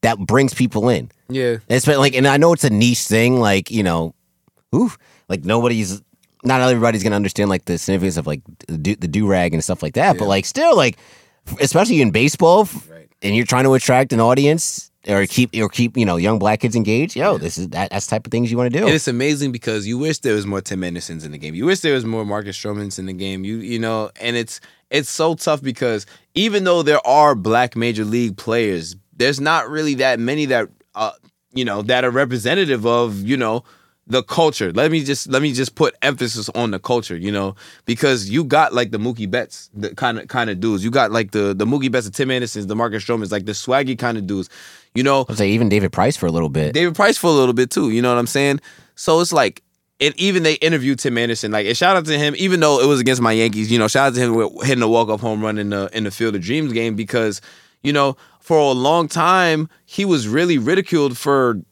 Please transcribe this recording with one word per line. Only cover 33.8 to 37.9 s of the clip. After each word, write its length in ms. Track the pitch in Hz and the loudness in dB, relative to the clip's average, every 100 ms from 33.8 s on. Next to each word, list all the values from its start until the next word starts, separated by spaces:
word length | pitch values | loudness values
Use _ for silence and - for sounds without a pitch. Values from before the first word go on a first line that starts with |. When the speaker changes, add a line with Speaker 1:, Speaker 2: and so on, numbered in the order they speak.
| _ _ _ | _ _ _
Speaker 2:
the 160 | 127 | -4
culture. 480 | 123 - 160 - 95 | -2 0 0 0 -2
Let 180 | 87 151 | 0 2
me 120 | 160 | 0
just, 260 | 139 139 - | -2 -4 -2
let 120 | 131 | -2
me 120 | 147 | 0
just 220 | 127 127 - | -2 -6 0
put 180 | 156 - | -2 0
emphasis 480 | 135 143 123 113 104 | -2 -2 -6 -6 -8
on 220 | - 120 | -4 -4
the 60 | 95 | -4
culture, 380 | - 123 107 87 | -2 -2 -2 -8
you 160 | 95 | -4
know, 220 | 101 98 98 - - | -4 -6 -8 -20 -16
because 420 | - | -8